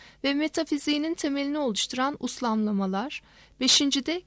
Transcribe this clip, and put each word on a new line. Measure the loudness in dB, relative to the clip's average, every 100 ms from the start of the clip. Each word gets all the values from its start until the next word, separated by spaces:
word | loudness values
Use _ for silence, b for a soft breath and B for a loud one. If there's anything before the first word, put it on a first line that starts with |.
| B B
ve | 0
metafiziğinin | 0 0 0 0 0 0 0 0
temelini | 0 0 0 0 0
oluşturan | 0 0 -2 -2 -2 -2
uslamlamalar. | -4 -2 0 2 2 2 0 0 -4 -8 b b b -2
Beşincide | 2 4 2 0 -2 -4